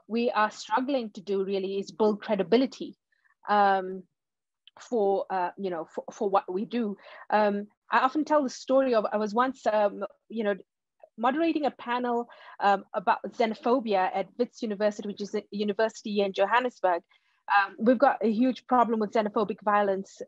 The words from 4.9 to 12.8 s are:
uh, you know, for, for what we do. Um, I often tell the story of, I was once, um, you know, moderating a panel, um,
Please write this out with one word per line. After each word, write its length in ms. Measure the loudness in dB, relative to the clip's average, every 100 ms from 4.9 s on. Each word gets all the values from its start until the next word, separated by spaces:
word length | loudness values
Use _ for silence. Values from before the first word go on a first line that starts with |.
| 0 2 0 -2
uh, 220 | -4 -4 -4
you 120 | -6
know, 160 | -6 -8
for, 120 | -10 -12
for 180 | -6 0
what 220 | 2 0
we 140 | -6 -4
do. 320 | -2 -4 -6 -14 -20 -2
Um, 380 | 2 2 0 -6 _ _
I 80 | 0
often 240 | 2 0
tell 200 | 2 2
the 60 | 0
story 440 | -6 0 2 4
of, 120 | 2 0
I 60 | -2
was 160 | -2
once, 320 | 0 -2 0 0
um, 400 | 2 2 0 -10 -12 _
you 160 | -4
know, 120 | -2 -2 -6 _ _ _ -20 -4
moderating 480 | -2 2 0 2 -2
a 60 |
panel, 580 | -4 -6 -4 -2 -2 -4 -12 -20 -2
um, 240 | 2 2